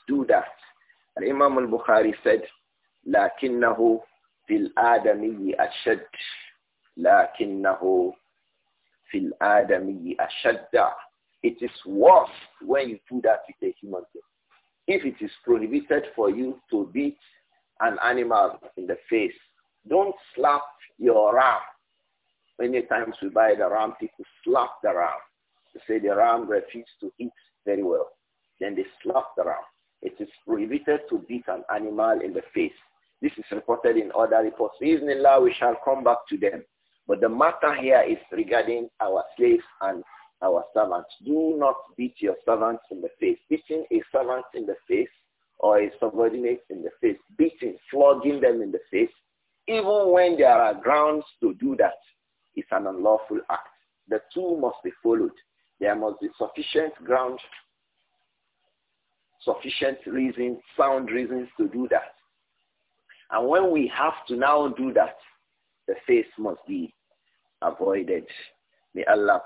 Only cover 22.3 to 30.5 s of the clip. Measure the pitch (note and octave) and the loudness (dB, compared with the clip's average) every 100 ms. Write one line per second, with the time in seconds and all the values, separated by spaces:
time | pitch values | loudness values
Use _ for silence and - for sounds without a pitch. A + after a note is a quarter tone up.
22.3 | _ _ - B2 B2+ - A2+ A2+ - F#2+ | _ _ -6 -2 -2 -2 -4 -4 -8 -4
23.3 | G#2+ A2 G#2 F2+ G#2+ A2 - G#2+ _ - | 2 4 2 0 0 -4 -6 -14 _ -20
24.3 | _ - B2+ A#2+ - G#2+ F2 E2+ C#2 - | _ 0 0 0 -4 -2 0 -2 -4 -14
25.3 | _ _ _ _ - - A2 G2+ G2+ A#2 | _ _ _ _ -20 -6 -2 0 2 4
26.3 | A#2 G#2+ G2+ - A#2 A#2 _ F#2+ - A#2+ | 2 0 -2 -4 -16 -18 _ -16 -12 -14
27.3 | _ _ _ G#2 G2+ F#2+ - - _ _ | _ _ _ -4 -2 0 -2 -4 _ _
28.3 | _ _ - G2+ F#2+ - _ - - - | _ _ -10 -8 -6 -8 _ -4 -4 -4
29.3 | - F2 - - _ _ _ - - G#2 | -6 -4 -6 -12 _ _ _ -14 -12 -16
30.3 | _ - | _ -6